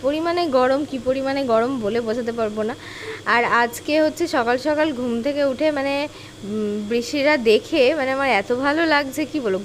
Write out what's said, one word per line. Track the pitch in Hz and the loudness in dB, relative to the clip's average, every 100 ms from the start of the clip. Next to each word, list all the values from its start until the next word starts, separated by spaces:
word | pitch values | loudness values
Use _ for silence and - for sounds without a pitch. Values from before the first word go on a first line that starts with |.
পরিমাণে | 254 302 339 349 349 | -2 0 0 0 2
গরম, | 254 254 269 294 | 2 4 2 0
কী | 262 | -4
পরিমাণে | 254 269 269 277 | -2 -2 -2 -2
গরম | 269 226 240 269 | 2 2 2 0
বলে | 208 233 | -2 -2
বোঝাতে | 226 233 233 | -2 -2 -4
পারবো | 233 220 214 | -2 -2 -2
না। | 214 285 - - - - - | -4 -6 -10 -12 -12 -8 0
আর | 233 | 2
আজকে | 233 226 240 240 - 302 | 4 2 2 -2 0 2
হচ্ছে | 311 302 339 | 2 0 -2
সকাল | 302 233 247 | 0 2 0
সকাল | 285 302 311 | 0 0 0
ঘুম | 247 247 233 | 0 -2 -2
থেকে | 233 285 | -2 0
উঠে, | 277 240 311 | 0 2 0
মানে, | 294 277 277 294 - - - | 0 -2 -2 -4 -8 -18 -14
উম, | 196 214 208 208 208 | -8 -4 -2 -4 -2
বৃষ্টিটা | 240 233 294 277 302 | -2 -2 0 2 4
দেখে, | 226 214 - 311 247 | 4 4 4 2 4
মানে, | 320 262 | 4 0
আমার | 269 269 | 0 2
এত | 208 202 | 2 0
ভালো | 247 277 302 330 | 0 0 2 2
লাগছে, | 294 269 262 | 2 0 -4
কি | 311 311 | -4 -2
বলবো, | 233 190 | -2 -2